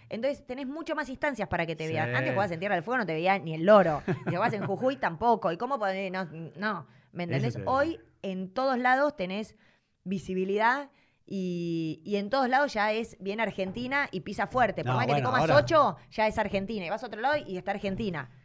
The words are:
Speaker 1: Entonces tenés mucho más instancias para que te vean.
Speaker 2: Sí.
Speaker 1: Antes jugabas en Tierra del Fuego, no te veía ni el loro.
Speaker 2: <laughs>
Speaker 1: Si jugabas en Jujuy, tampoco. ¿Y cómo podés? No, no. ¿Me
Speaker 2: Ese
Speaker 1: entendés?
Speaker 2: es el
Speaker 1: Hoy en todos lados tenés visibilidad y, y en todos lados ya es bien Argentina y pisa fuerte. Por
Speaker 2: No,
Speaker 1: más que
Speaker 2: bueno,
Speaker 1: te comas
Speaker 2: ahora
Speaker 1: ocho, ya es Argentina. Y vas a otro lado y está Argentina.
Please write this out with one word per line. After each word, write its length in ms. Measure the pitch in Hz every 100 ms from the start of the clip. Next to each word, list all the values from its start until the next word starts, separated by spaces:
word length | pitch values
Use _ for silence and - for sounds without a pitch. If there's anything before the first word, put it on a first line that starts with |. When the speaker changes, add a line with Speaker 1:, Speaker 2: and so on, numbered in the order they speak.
| -
Speaker 1:
Entonces 360 | 214 262 277 -
tenés 220 | 254 262
mucho 280 | 302 320 311
más 140 | 262
instancias 400 | 262 294 233 185
para 160 | 175 165
que 100 | 160
te 120 | 160
vean. 220 | 160 160
Speaker 2:
Sí. 40 | -
Speaker 1:
Antes 140 | -
jugabas 200 | 190 202
en 80 | 165
Tierra 160 | 196 180
del 80 |
Fuego, 160 | 160 254
no 60 | 185
te 80 |
veía 240 | 160 180 196
ni 160 | 165 160
el 100 | 175
loro. 380 | 214 170 147 -
Speaker 2:
<laughs> 180 | 151
Speaker 1:
Si 60 | -
jugabas 240 | 175 233
en 120 | 214 -
Jujuy, 300 | 190 254 269
tampoco. 540 | 190 160 240 220 190
¿Y 60 | 170
cómo 220 | 247 277
podés? 320 | 196 190 190
No, 140 | 185 170 156 160 156
no. 320 | 214 180 135 - _
¿Me 120 | -
Speaker 2:
Ese 100 | 175
Speaker 1:
entendés? 220 | - - -
Speaker 2:
es 60 |
el 60 | -
Speaker 1:
Hoy 320 | 262 320 320 - _
en 320 | 196 185 185
todos 240 | 254 269 247
lados 400 | 254 254 294 285
tenés 380 | 180 202 214 - _ _ _ _
visibilidad 840 | 180 190 127 185 190 202 226 269 277 _ _ _ -
y, 760 | 196 185 175 170 165 160 - -
y 120 | 202
en 120 | 202
todos 180 | 269 247
lados 240 | 262 285
ya 180 | 214 214
es 260 | 214 226 -
bien 200 | 190 214
Argentina 680 | 214 - 190 208 247 285 269
y 100 | 185
pisa 260 | - 208 202
fuerte. 360 | 254 220 180
Por 80 | 127
Speaker 2:
No, 40 | 127
Speaker 1:
más 100 | 123
que 60 |
Speaker 2:
bueno, 140 | 143 254
Speaker 1:
te 20 |
comas 160 | 254 -
Speaker 2:
ahora 80 | 285
Speaker 1:
ocho, 340 | - 320 240 160 -
ya 160 | - 214
es 100 | 220
Argentina. 480 | 208 196 196 220 170
Y 40 |
vas 140 | 220
a 40 | 240
otro 140 | 214
lado 140 | 254 302 -
y 120 | 185
está 140 | 196
Argentina. 580 | 202 202 190 214 160 131 -